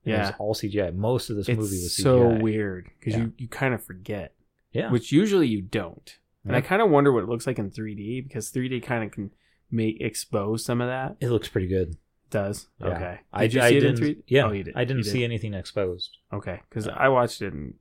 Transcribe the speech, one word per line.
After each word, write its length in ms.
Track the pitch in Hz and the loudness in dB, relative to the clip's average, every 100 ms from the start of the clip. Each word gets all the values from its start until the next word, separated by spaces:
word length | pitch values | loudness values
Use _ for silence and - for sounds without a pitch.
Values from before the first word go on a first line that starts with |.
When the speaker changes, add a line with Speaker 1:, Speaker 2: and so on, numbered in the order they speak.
Speaker 1:
It 60 | 113 107 | -2 0
was 100 | 98 | -2
Speaker 2:
Yeah. 80 | - | -2
Speaker 1:
all 140 | 104 | -4
C 160 | 107 104 | -2 -2
G 140 | 101 | 0
I. 80 | 90 | -2
Most 400 | 90 113 127 - | 0 0 0 -2
of 60 | 101 | -4
this 120 | 110 | 0
Speaker 2:
It's 80 | 113 | 0
Speaker 1:
movie 180 | 104 95 | 0 -2
was 140 | 87 - | -4 0
Speaker 2:
so 320 | 131 123 120 | 6 8 6
Speaker 1:
C 60 | |
G 40 | 110 | 4
I. 40 | |
Speaker 2:
weird 480 | 110 107 101 90 - _ | 2 0 -2 -6 -12 _
'cause 120 | 110 | -4
Speaker 1:
Yeah. 60 | 113 | -2
Speaker 2:
you, 120 | 113 - | -2 -6
you 100 | 117 | -12
kinda 300 | - 135 113 | -2 -2 -2
forget. 560 | - 92 101 101 82 _ _ _ _ | -6 -14 -8 -8 -8 _ _ _ _
Speaker 1:
Yeah. 180 | 117 113 | -4 0
Speaker 2:
Which 200 | 120 - | 0 4
usually 360 | 143 214 190 131 | 4 4 4 2
you 140 | 104 | 0
don't. 560 | 92 110 87 - - - _ _ | -2 -4 -4 -12 -20 -20 _ _
And 100 | 101 | -2
I 40 | 127 | -2
Speaker 1:
Yeah. 80 | - | 2
Speaker 2:
kinda 180 | 196 214 | 4 6
wonder 240 | 143 143 | 6 6
what 100 | 120 | 4
it 60 | 101 | 2
looks 160 | 117 135 | -4 -4
like 120 | 120 | -4
in 120 | 98 | -6
three 240 | - 107 | -6 -10
D 260 | 101 104 127 | -8 -8 -8
because 300 | 135 117 - | -8 -10 -6
three 180 | 131 127 | -6 -4
D 120 | 123 | -4
kinda 280 | - 120 101 | -4 -4 -4
can 220 | - 98 _ _ _ - | -8 -12 _ _ _ -6
make, 280 | 113 110 110 | -2 0 -2
expose 600 | 117 - - 107 101 113 | -6 -6 -4 -2 -2 -4
some 200 | - 120 | -2 -2
of 60 | 123 | -2
that. 280 | 131 135 - | -4 -8 -6
Speaker 1:
It 100 | 120 | 0
looks 180 | 110 - | 0 0
pretty 200 | 107 90 | -4 0
good. 240 | 95 82 | 0 -2
Speaker 2:
It 380 | 80 _ _ _ | -6 _ _ _
does? 380 | 107 98 - - - | -4 -2 -6 -12 -8
Speaker 1:
Yeah. 60 | 92 | -6
Speaker 2:
Okay. 320 | 87 90 - - | -4 -6 -10 -8
Speaker 1:
I, 100 | 98 113 | 0 2
Speaker 2:
Did 80 | |
you 60 | 127 | 4
Speaker 1:
I 80 | 120 | 6
Speaker 2:
see 60 | 139 | 6
it 60 | |
in 100 | 143 | 4
Speaker 1:
didn't, 40 | 117 | 2
Speaker 2:
three 160 | 147 | 0
D? 80 | - - | -2 2
Speaker 1:
yeah, 160 | 135 113 | 2 4
Speaker 2:
Oh, 60 | |
you 120 | 101 | -2
did. 120 | 87 - | -6 -4
Speaker 1:
I 80 | |
didn't 200 | 123 131 | -2 -2
Speaker 2:
You 60 | 104 | 0
Speaker 1:
see 80 | 123 | 0
Speaker 2:
did. 40 | |
Speaker 1:
anything 300 | 120 113 110 | 0 -2 -4
exposed. 640 | 98 - 104 92 90 - - - | -8 -6 -2 -2 -4 -10 -12 -10
Speaker 2:
Okay, 280 | 104 95 87 _ | -8 -8 -10 _
'cause 160 | 113 107 | -6 -4
Speaker 1:
Uh, 60 | |
Speaker 2:
I 160 | - 135 | 2 4
watched 320 | 127 117 - | 4 2 -2
it 100 | 101 | -8
in 200 | 76 65 - | -8 -12 -14